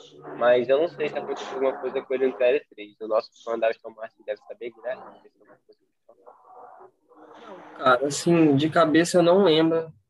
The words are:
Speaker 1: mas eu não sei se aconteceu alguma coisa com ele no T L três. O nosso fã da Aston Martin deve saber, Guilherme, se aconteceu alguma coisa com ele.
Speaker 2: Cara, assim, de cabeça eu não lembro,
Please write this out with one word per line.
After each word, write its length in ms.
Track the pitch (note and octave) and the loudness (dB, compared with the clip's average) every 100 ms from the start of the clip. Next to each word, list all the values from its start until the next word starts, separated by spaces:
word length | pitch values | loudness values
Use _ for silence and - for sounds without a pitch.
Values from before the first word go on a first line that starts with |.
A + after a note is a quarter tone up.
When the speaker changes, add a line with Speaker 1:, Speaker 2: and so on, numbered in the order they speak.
| - - - - | -14 -20 -18 0
Speaker 1:
mas 320 | A#2+ B2 A#2+ | 2 2 2
eu 100 | C3+ | 0
não 100 | E3+ | 0
sei 200 | - D3 | -4 -8
se 80 | D3 | -6
aconteceu 380 | - C3+ - | -8 -10 -10
alguma 260 | C3+ C3+ C3+ | -4 -4 -2
coisa 220 | B2+ C3 | -8 -8
com 120 | - | -6
ele 120 | C3 C3 | -2 -2
no 100 | B2+ | 0
T 80 | |
L 160 | B2 D3 - | 0 0 -4
três. 320 | - G#2 _ | -18 -20 _
O 80 | A2 | -4
nosso 220 | A2 - _ | -4 -4 _
fã 160 | A#2 A#2 | -10 -4
da 100 | A2+ | -4
Aston 220 | A2+ A2+ | -4 -12
Martin 320 | A2 A2+ _ | -18 -18 _
deve 160 | A2 G#2+ | -14 -14
saber, 280 | - G#2 A#2 | -14 -16 -16
Guilherme, 320 | A2 B2 - | -14 -12 -12
se 60 | - | -16
aconteceu 320 | G2+ _ _ | -20 _ _
alguma 180 | _ _ _ | _ _ _
coisa 140 | _ _ _ _ | _ _ _ _
com 60 | |
ele. 1700 | _ - _ _ B2 - - - _ _ _ - - - F#3 - - | _ -20 _ _ -20 -20 -20 -20 _ _ _ -20 -20 -20 -20 -20 -4
Speaker 2:
Cara, 280 | C3+ B2 C#3+ | 0 2 0
assim, 500 | C#3 F3 E3+ D#3 C#3 | -2 2 4 4 4
de 120 | D#3 | 2
cabeça 500 | E3+ D#3 D#3 E3+ F3+ | 2 2 2 2 2
eu 40 | |
não 200 | E3+ F#3 | 4 4
lembro, 480 | F#3+ D#3 D#3+ E3 D#3+ _ _ | 4 4 2 -2 -6 _ _